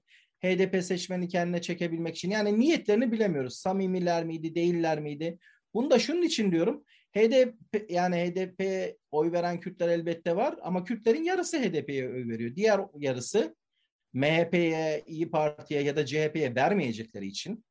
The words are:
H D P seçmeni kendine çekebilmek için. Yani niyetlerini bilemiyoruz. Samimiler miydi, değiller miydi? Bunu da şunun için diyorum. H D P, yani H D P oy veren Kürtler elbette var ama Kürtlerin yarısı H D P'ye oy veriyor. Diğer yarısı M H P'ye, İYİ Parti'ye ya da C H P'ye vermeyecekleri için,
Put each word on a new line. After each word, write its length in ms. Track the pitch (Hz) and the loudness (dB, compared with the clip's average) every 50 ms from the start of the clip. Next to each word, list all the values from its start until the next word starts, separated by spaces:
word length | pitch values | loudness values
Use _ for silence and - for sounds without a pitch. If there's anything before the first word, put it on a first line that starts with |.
| _ _ _ - _ _ _ _ | _ _ _ -20 _ _ _ _
H 180 | - 185 185 180 | -2 0 2 2
D 120 | 190 185 | 2 2
P 120 | 185 190 180 | 2 0 0
seçmeni 460 | 180 190 180 180 - 185 180 180 175 | 0 -2 -4 -4 -4 -4 -4 -4 -2
kendine 340 | 180 180 175 175 175 175 170 | -2 -2 0 0 -2 -4 -4
çekebilmek 540 | - 175 170 175 170 165 165 165 165 165 | -4 -6 -4 -4 -4 -4 -4 -4 -6 -6
için. 140 | - - 180 | -6 -4 -2
Yani 300 | 202 214 208 208 208 220 | 0 0 2 2 4 4
niyetlerini 520 | 247 311 339 - - - 208 220 262 240 226 | 4 4 4 2 2 2 2 2 2 2 2
bilemiyoruz. 440 | 220 220 202 165 143 131 127 123 | 2 2 2 0 0 -2 -4 -6
Samimiler 680 | - - 190 190 196 190 185 185 185 180 175 170 170 165 | -6 -4 -2 -2 0 0 0 0 0 0 0 0 0 -2
miydi, 300 | 165 160 160 156 165 160 | -4 -6 -6 -6 -4 -2
değiller 460 | 170 170 175 175 170 165 160 160 151 | 0 2 2 2 2 2 0 0 -2
miydi? 380 | 151 151 147 143 160 165 170 - _ - _ _ _ _ - | -4 -6 -6 -6 -6 -6 -8 -8 _ -20 _ _ _ _ -4
Bunu 160 | 202 254 302 | -2 2 4
da 80 | 269 233 | 4 4
şunun 240 | 226 - 302 359 349 | 4 2 0 0 0
için 300 | 320 - - 220 196 170 | 0 0 0 0 2 2
diyorum. 320 | 165 165 214 277 - - _ _ _ _ _ - | 2 2 2 0 -4 -8 _ _ _ _ _ 0
H 180 | 202 220 226 | 4 4 6
D 240 | 254 262 254 240 233 - - _ - | 6 4 4 2 0 -12 -12 _ -6
P, 140 | 208 208 - | -6 -4 -2
yani 280 | 175 175 180 180 180 | 0 0 2 2 2
H 180 | 170 175 180 175 | 0 0 -2 -2
D 200 | 185 185 185 185 | -2 -4 -4 -4
P 420 | - 190 196 190 185 185 - - _ _ - | -4 -2 -2 -2 -2 -4 -4 -8 _ _ -6
oy 220 | - 151 156 170 165 | -2 0 0 2 2
veren 280 | 175 175 175 175 170 | 0 0 0 -2 -4
Kürtler 280 | 175 180 175 - 175 170 | -6 -8 -6 -2 0 2
elbette 480 | 170 170 165 170 170 165 - 175 170 | 2 0 0 -2 -4 -4 -2 -2 0
var 200 | 180 233 294 320 - - | 0 0 -2 -2 -4 -6
ama 220 | 165 180 180 180 | -4 -4 -4 -2
Kürtlerin 380 | - 240 220 - 226 233 311 320 | -4 -6 -2 2 2 2 2 2
yarısı 360 | 339 370 370 349 - - 320 | -2 0 -2 -2 -2 -2 -2
H 140 | 254 - 160 | 0 0 0
D 140 | 151 127 | -2 -4
P'ye 220 | - 143 135 127 123 | -2 -4 -4 -4 -4
oy 200 | 117 127 127 117 | -4 -6 -6 -4
veriyor. 280 | 113 113 117 117 131 | -4 -4 -4 -6 -4
Diğer 240 | 165 208 220 208 196 196 - - 147 | 0 2 2 4 2 0 -4 -8 -4
yarısı 580 | 147 135 127 123 117 - - 208 254 330 - _ _ _ _ _ _ _ _ _ _ _ - | -2 -2 -2 -2 -4 -2 0 0 0 0 -4 _ _ _ _ _ _ _ _ _ _ _ -2
M 240 | 123 135 147 160 | 0 2 2 4
H 140 | 165 170 165 | 2 2 2
P'ye, 540 | 170 175 170 165 160 160 160 156 151 151 - | 2 2 2 2 2 0 0 0 -2 -2 -4
İYİ 240 | - 160 156 165 165 | -6 -6 -6 -4 -2
Parti'ye 520 | - 156 151 151 147 - - - 151 143 143 | 0 0 0 0 -2 -4 -8 -4 -2 0 0
ya 140 | 147 143 | 0 0
da 100 | 156 147 | 0 0
C 180 | 127 139 151 156 | 0 0 0 0
H 80 | 151 151 | 0 0
P'ye 220 | 165 151 131 117 | 0 -2 0 2
vermeyecekleri 720 | 123 135 165 202 202 156 123 113 107 113 - - 104 98 | 2 2 4 4 2 0 -2 -2 -6 -8 -12 -10 -10 -10
için, 380 | 98 98 - - 151 214 233 - _ | -8 -8 -8 -8 -8 -10 -10 -12 _